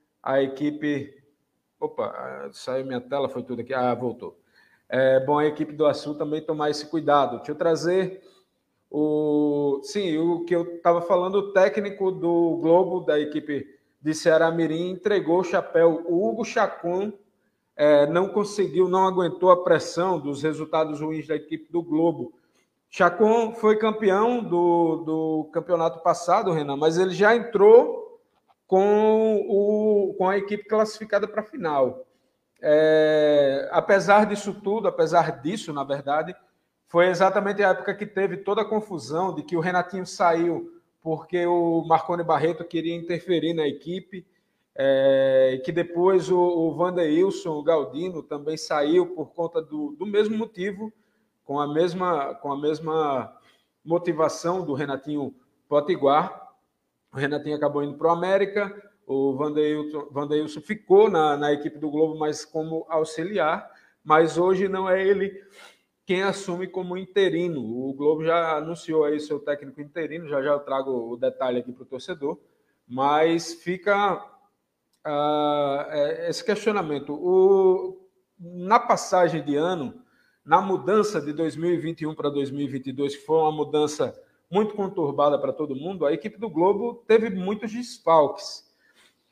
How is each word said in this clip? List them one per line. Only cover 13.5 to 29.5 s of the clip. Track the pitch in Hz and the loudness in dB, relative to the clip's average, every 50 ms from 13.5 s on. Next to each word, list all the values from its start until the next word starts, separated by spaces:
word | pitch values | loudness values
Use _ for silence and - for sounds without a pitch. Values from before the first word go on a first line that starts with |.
| 143 131 - - - _ _ _ _ _ | -6 -6 -6 -10 -18 _ _ _ _ _
de | 143 151 151 | -6 -6 -4
Ceará | 151 - 170 160 160 165 165 | 0 2 4 4 4 4 2
Mirim, | 165 170 165 151 160 165 175 180 | 2 0 -2 -2 -2 -4 -4 -6
entregou | 185 180 - 208 208 180 - 156 170 185 | -6 -4 -2 0 0 0 2 2 2 2
o | 175 | 2
chapéu. | - 196 175 - - - 165 165 170 156 160 170 | 0 -2 -2 -2 0 2 4 4 4 4 2 -2
O | 175 170 180 208 226 | -2 0 0 0 0
Hugo | 220 226 220 | -2 -4 -6
Chacon, | - - 233 202 - - - - 175 175 190 208 214 - - _ _ _ _ _ _ _ _ _ _ _ | -4 0 0 0 0 -2 -6 -6 -4 -2 -2 -4 -4 -8 -12 _ _ _ _ _ _ _ _ _ _ _
é, | - 147 151 151 143 143 | 2 4 6 6 6 4
não | 147 165 175 196 190 | 4 2 0 0 0
conseguiu, | - 214 202 202 - 208 185 151 147 180 185 175 | 0 -2 -4 -2 -2 -2 -2 0 2 2 2 2
não | 180 190 190 | 4 2 2
aguentou | 190 185 180 180 160 - - - 180 | 2 2 0 -2 -2 -2 2 6 6
a | 175 175 | 6 6
pressão | 180 180 165 151 - - - 165 180 190 175 156 | 6 2 2 2 2 -2 -2 -2 0 0 0 -2
dos | 139 143 139 117 | -4 -6 -6 -2
resultados | 147 156 147 147 156 156 165 160 156 151 151 143 | -2 -2 -2 -4 -6 -4 -2 -2 -2 -2 -4 -6
ruins | 156 156 160 156 143 | -6 -6 -6 -6 -6
da | 151 156 | -6 -6
equipe | 151 151 - 160 156 - _ | -6 -6 -8 -12 -12 -10 _
do | 156 175 | -6 -6
Globo. | 165 147 151 156 165 170 156 139 120 - - _ _ _ _ _ _ _ _ _ _ _ | -4 -2 0 2 2 2 0 -2 -8 -12 -12 _ _ _ _ _ _ _ _ _ _ _
Chacon | - - 180 170 175 - 214 214 226 233 226 220 226 | 0 2 2 4 4 4 4 4 4 4 2 0 -2
foi | - 214 214 214 214 | 0 2 2 4 4
campeão | 220 220 214 214 220 190 190 202 220 240 247 240 | 2 0 0 2 2 2 4 4 2 2 0 -2
do, | 208 165 175 175 175 175 170 170 170 160 160 | -2 -2 0 2 4 4 4 4 4 2 0
do | 160 165 156 160 160 160 160 156 156 151 - | -2 -4 -4 -4 -2 -2 -2 -2 -4 -4 -4
campeonato | - 165 160 - 175 165 165 170 170 - | -6 -6 -2 0 0 2 0 0 -2 -2
passado, | - 175 160 - - - 190 220 214 190 | 0 0 0 0 2 2 2 2 2 0
Renan, | 165 156 147 143 139 | 0 -2 -2 -4 -2
mas | 143 156 160 160 180 | 2 2 2 4 2
ele | 190 185 170 | 0 0 2
já | 165 208 214 233 | 4 4 6 4
entrou | 233 - - - 190 202 214 233 247 294 - - - - - - _ _ _ _ _ _ _ _ _ _ | 4 0 0 2 6 8 10 10 10 10 8 -2 -8 -10 -16 -20 _ _ _ _ _ _ _ _ _ _
com, | - 185 190 196 208 208 208 214 220 220 220 220 220 214 196 202 | 2 2 4 4 4 4 4 4 4 4 4 2 2 0 0 0
o, | 190 | 0